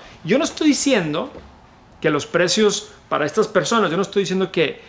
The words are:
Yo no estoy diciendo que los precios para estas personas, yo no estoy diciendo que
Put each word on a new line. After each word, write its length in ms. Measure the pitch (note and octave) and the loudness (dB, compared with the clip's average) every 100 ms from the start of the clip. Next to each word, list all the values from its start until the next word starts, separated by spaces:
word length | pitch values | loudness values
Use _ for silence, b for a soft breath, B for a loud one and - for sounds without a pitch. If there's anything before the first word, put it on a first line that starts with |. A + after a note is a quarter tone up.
| B B D#3 | B B 0
Yo 140 | B3+ | 0
no 40 | |
estoy 260 | D#4+ - D#4 | 0 0 2
diciendo 600 | C4+ C#4+ A#3+ D#3+ D3+ C4+ - - - - - - - | 2 2 0 0 -4 -6 -12 -20 -20 -20 -20 -20 -4
que 80 | D#3 | -2
los 160 | D3 - | -2 -2
precios 680 | E3 F3 G#3+ G#3+ - - B - | 0 2 4 2 0 -8 B -6
para 200 | C#3+ D3 | -4 -2
estas 200 | G#3+ G#3 | 0 0
personas, 440 | F#3+ D3+ A#3 F#3+ | 0 0 0 2
yo 60 | E3 | 0
no 60 | |
estoy 200 | G3 G3+ | -2 -2
diciendo 280 | F3 F#3 F#3 | 0 -2 -2
que 300 | F3 D3 - | 0 -2 -4